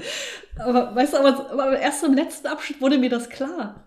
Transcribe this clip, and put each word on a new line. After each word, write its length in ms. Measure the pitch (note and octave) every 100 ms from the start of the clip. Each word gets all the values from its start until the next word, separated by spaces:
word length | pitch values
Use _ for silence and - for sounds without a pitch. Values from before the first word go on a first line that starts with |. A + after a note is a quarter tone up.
| - - - - - -
Aber, 380 | A3+ B3 A#3+ A3+
weißt 180 | C#4+
du, 40 | D#4
aber, 340 | C#4 B3+ -
aber 260 | C4+ C4+ C4+
erst 240 | D4 - D#4+
im 80 |
letzten 340 | C4+ - - C4+
Abschnitt 320 | - - D4
wurde 180 | C4+ C#4+
mir 120 | B3
das 200 | A#3+ A#3+
klar. 540 | - C4+ F4 G#3 -